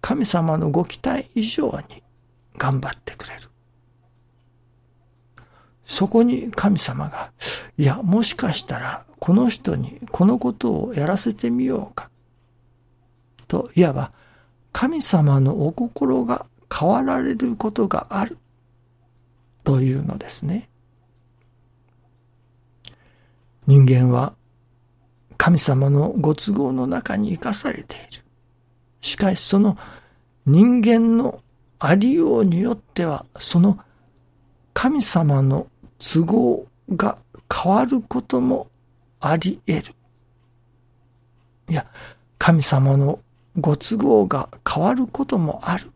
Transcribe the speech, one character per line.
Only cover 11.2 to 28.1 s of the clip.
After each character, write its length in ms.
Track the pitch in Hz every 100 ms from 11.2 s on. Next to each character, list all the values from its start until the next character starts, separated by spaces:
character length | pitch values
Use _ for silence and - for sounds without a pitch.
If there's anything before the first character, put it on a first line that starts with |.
| 233
て 160 | 208 240
み 140 | 120
よ 240 | 131 131 -
う 40 |
か 160 | - - _ _ _ _ _ _ _ _ _ _ _ _ _ _
と、 220 | - -
い 80 | -
わ 100 | 170
ば 200 | 135 131 _ _ _ _ _ _
神 300 | - 262 330
様 380 | 269 175 147 139
の 260 | 135 190 151
お 60 |
心 520 | 165 240 - 269 262
が 220 | 240 247 - _ _
変 160 | - 160
わ 140 | 233
ら 200 | 269 262
れ 120 | 262
る 220 | 240 254 220
こ 160 | 214
と 160 | 214 202
が 180 | - -
あ 140 | 196
る 140 | 220 - _ _ _ _ _ _ _ _ _ _ _ _
と 160 | - 135
い 120 | 131
う 100 | 131
の 140 | 147 -
で 100 | -
す 160 | -
ね。 240 | 143 196 - _ _ _ _ _ _ _ _ _ _ _ _ _ _ _ _ _ _ _ _ _ - _ _ _ _ _ _ _ -
人 200 | 139 131
間 240 | 127 127
は 240 | 123 135 - _ _ _ _ _ _ _ _ _ -
神 200 | - 170
様 300 | - 131 139
の 220 | 143 160 262
ご 160 | 151
都 180 | 151 -
合 200 | 196 139
の 140 | 131 -
中 300 | 254 - 202
に 160 | 214
生 60 | 165
か 160 | 247
さ 180 | 208 277
れ 120 | -
て 120 | - - -